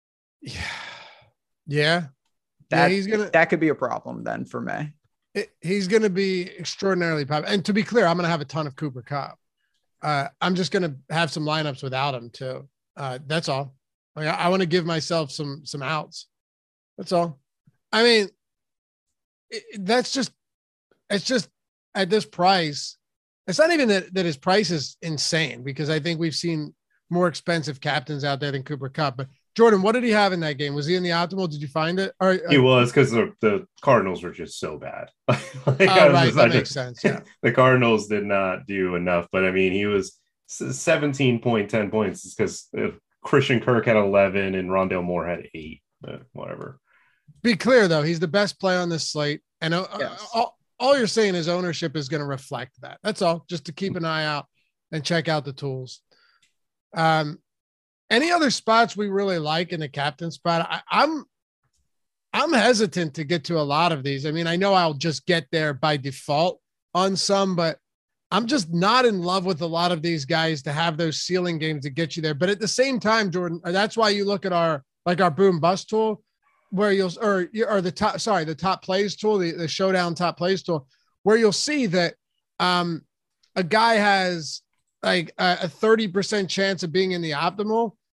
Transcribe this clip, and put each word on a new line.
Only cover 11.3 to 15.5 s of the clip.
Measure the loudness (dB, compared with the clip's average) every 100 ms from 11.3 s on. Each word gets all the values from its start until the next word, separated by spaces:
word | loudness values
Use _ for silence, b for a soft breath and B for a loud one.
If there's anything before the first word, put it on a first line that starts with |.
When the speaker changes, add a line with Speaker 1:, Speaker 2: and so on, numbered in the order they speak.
Speaker 1:
some | -4
lineups | -4 -2 -4 -8
without | -6 -4 -4 -4
him | -12
too. | -12 -12 -12 -16 _ _ -12
Uh, | -10 -10 -4
that's | -4 -2
all. | -4 -6 -14 _ _ _ -6
Like, | -4
I, | 0 0
I |
wanna | 2 2
give | 0 0
myself | -4 -2 -4 -4
some, | -8 -10